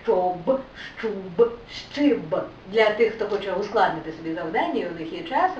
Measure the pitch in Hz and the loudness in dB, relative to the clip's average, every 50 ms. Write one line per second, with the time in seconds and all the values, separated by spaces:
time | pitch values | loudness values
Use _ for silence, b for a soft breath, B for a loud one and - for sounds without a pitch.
0 | - 226 185 180 180 180 180 170 165 262 269 269 - - B B B B B - | 0 2 2 4 2 0 -2 0 0 0 0 0 -2 -8 B B B B B -6
1 | 226 214 196 190 185 185 170 226 233 233 - - - - - - - - - 285 | -6 -4 -4 -4 -8 -4 2 4 4 4 2 -4 -14 -14 -14 -14 -14 -10 0 2
2 | 294 277 - 196 165 151 185 160 - - - - - 185 202 226 220 214 214 240 | 4 4 4 4 0 -2 -2 -2 -2 -4 -10 -16 -14 0 2 4 4 4 6 4
3 | 226 208 - - 202 202 202 196 196 196 180 196 208 - 233 - - 175 165 156 | 2 2 2 -2 -2 -2 -2 -2 -2 -2 -2 -2 -2 0 2 4 4 4 2 -2
4 | - 160 - - 165 160 160 175 160 160 190 277 339 330 269 214 175 170 165 160 | -6 -8 -10 -8 -8 -6 -6 -4 -4 -2 0 0 0 0 0 -2 -2 -4 -6 -8
5 | 156 165 180 175 165 - 262 320 370 370 - | -8 -8 -8 -10 -8 -2 0 2 2 2 0